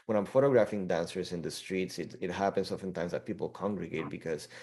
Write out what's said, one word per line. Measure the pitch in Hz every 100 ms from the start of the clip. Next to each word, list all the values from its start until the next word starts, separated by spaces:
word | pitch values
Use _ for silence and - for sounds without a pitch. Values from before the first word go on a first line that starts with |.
| -
when | 107
I'm | 95
photographing | 131 139 123 104 104 92
dancers | 85 85 92 80
in | 87
the | 78
streets, | - - 95 92 -
it, | 78 -
it | 92
happens | 90 98 98 92
oftentimes | 92 95 87 87
that | 80 -
people | - 78
congregate | - 101 95 82 80 73
because, | 78 85 76 - -